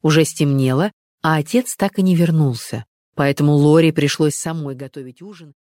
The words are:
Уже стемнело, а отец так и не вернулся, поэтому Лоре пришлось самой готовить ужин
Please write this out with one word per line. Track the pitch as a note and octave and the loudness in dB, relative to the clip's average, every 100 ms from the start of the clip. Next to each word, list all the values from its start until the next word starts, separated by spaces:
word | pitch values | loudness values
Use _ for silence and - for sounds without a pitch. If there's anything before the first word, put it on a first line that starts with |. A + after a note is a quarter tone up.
Уже | D#3 D#3 D#3 | 2 2 0
стемнело, | - D3 C3+ C3 C3 G3+ _ _ _ | 0 0 0 0 0 -2 _ _ _
а | D#3+ D#3 | -2 -2
отец | D3+ A#3+ B3 - | 0 -2 -2 -4
так | G3 - | -4 0
и | |
не | F#3 | 0
вернулся, | E3+ E3+ D#3+ C#3+ A2+ - A2+ - _ _ - | 2 2 2 0 -2 -10 -12 -12 _ _ -2
поэтому | C#3+ C#3 D3 | -2 2 2
Лоре | D3 D3 D#3+ D#3+ | 4 6 6 4
пришлось | D#3 C#3 - D3+ - | 2 -2 0 -2 -2
самой | E3 D#3+ C#3+ C3 | -10 -8 -10 -12
готовить | C#3 D3 B2+ B2 | -14 -16 -18 -20
ужин | F#3+ F3+ D#3 _ | -20 -20 -20 _